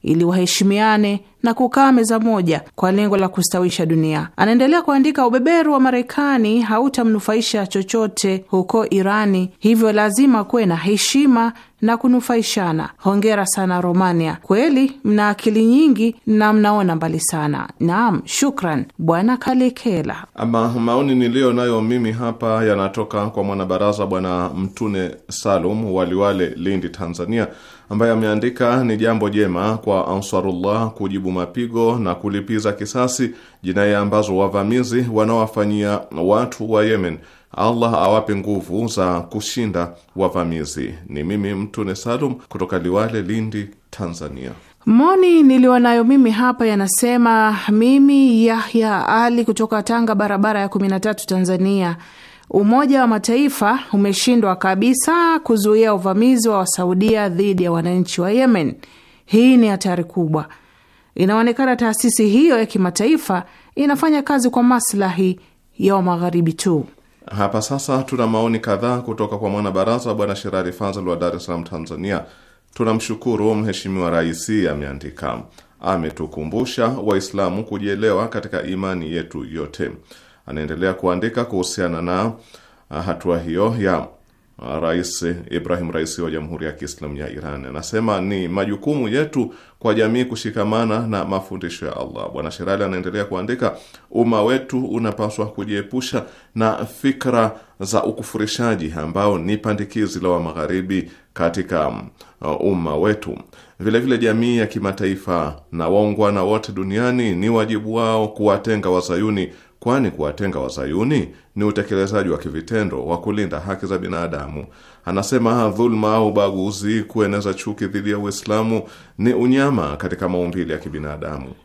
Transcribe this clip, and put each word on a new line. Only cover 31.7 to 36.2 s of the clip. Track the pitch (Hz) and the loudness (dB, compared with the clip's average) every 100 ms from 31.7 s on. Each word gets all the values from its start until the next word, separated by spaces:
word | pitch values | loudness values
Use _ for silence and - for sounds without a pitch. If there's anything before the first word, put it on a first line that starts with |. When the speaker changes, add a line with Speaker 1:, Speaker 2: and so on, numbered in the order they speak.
| 117 113 120 | 0 0 2
Speaker 2:
na | 98 87 | -2 -2
kulipiza | 104 101 98 110 104 | -4 -4 -2 -2 -2
kisasi | 101 104 127 127 123 120 - - _ | -4 -6 -2 0 0 -4 -4 -20 _
jinai | 90 92 104 | -2 2 2
ambazo | 101 101 107 104 95 | 2 2 0 0 0
wavamizi | 98 101 101 123 110 117 120 | 0 0 0 0 0 -2 0
wanaowafanyia | 107 110 113 110 110 104 104 104 104 - 76 | 0 2 0 0 -2 0 0 0 -2 -6 -2